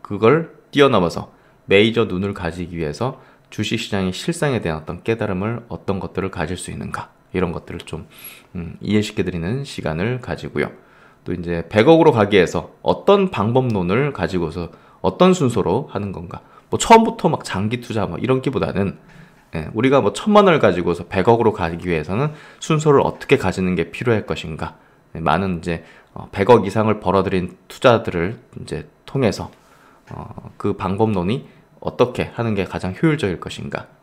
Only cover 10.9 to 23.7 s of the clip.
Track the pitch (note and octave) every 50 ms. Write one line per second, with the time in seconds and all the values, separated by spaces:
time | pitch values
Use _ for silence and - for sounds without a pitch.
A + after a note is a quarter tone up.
10.9 | _ _ - - _ _ _ - F2+ F2 E2+ E2+ E2+ E2+ E2 - - G#2+ A2+ D3
11.9 | E3 D#3+ E3 D#3 C#3 A2+ G#2 G2 G2+ F#2+ E2+ D#2+ - F2 D#2 - - _ - -
12.9 | F#2 - - - G3+ G3+ F#3+ F#3 - - G2 A2+ A#2 C3 C3 B2 A2 G2 F2+ F2
13.9 | G2 B2 C#3+ D3 C3+ - F2 - F#2 F2+ F2 D#2 D#2 F2+ E2+ D#2+ - - _ _
14.9 | _ _ - F#2 F#2 - F3+ F#3 F#3 F3+ D3 B2 - G2+ E2 D#2+ F2+ B2 D3+ -
15.9 | - G2+ G#2 G2+ F2 D#2+ F2+ G2 - - _ _ - - _ _ - A2 - -
16.9 | A3+ A3+ A3+ B3 A#3 - - E3+ - - - - - F#2+ G2+ G#2+ B2 A#2+ A#2+ -
17.9 | G#2+ A2 F#2+ E2+ E2+ - A2 A#2+ C3 C3 B2+ C#3+ B2+ F#2+ F2+ C#2+ B1+ F2 G2+ F2+
18.9 | - - - - - - - _ _ _ _ _ - E2 D#2 E2+ - G#2+ A#2+ C3
19.9 | C#3+ C3+ G#2+ G#2 - - - G#3+ G#3 G#3 G3+ F#3+ E3 C3+ A#2 G#2 F2 F2+ E2+ F2
20.9 | E2+ - F2+ - - F#2+ F2+ A#2+ A#2 A2+ A#2 A2 - - F2+ E2 E2+ E2 E2+ F2+
21.9 | E2+ D#2 D2+ D#2 F#2 A2+ C#3+ D3+ D3+ - - - - _ - - D#3+ D3+ D3+ D#3
22.9 | C#3 C3 - - - - - - C#3 B2 - F#2 F2 F#2+ F#2 F#2